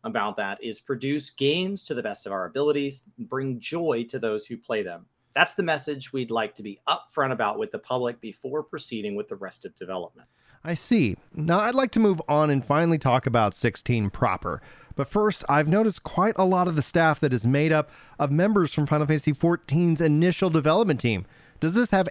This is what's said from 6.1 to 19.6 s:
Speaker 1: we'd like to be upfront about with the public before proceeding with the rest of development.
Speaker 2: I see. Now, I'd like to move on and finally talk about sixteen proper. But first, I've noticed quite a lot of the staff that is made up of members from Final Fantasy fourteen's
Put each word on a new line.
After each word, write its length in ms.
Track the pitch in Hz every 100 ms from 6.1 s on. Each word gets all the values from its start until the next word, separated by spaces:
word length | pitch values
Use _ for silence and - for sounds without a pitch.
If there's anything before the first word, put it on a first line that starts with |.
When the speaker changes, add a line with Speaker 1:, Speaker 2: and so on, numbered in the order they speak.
Speaker 1:
we'd 160 | 135 120
like 240 | 113 107
to 80 | -
be 180 | 104 98 -
upfront 440 | 170 - - 135
about 260 | 117 107 104
with 120 | 107
the 80 | -
public 400 | - 127 123 117
before 400 | 110 - 131 147
proceeding 520 | 147 160 - 117 104
with 140 | 101 104
the 80 | 98
rest 300 | 95 - 95
of 100 | _
development. 520 | 90 92 87 _ _ _ _ _ 160
Speaker 2:
I 80 |
see. 420 | 170 - 233 117 - _
Now, 280 | - 156 175
I'd 160 | 214 262
like 160 | 262
to 80 | 220
move 200 | 214 170 -
on 220 | 147 151
and 140 | 139
finally 340 | - 143 170 160
talk 260 | 135 127
about 300 | 135 117 104
sixteen 560 | - 120 - - 110 101
proper. 500 | - 117 92 - 76 - - - -
But 100 | 139
first, 380 | 208 214 - -
I've 200 | 143 151
noticed 340 | 196 226 -
quite 320 | - - 214 214
a 80 |
lot 220 | 185 185 180
of 80 |
the 80 | 156
staff 380 | - 170 160 147
that 120 | 143
is 140 | 123 117
made 240 | 143 156
up 180 | 156 151 - - -
of 140 | 143
members 420 | 147 196 202 156
from 100 | - 143
Final 200 | 151 147
Fantasy 260 | 156 -
fourteen's 680 | 143 170 170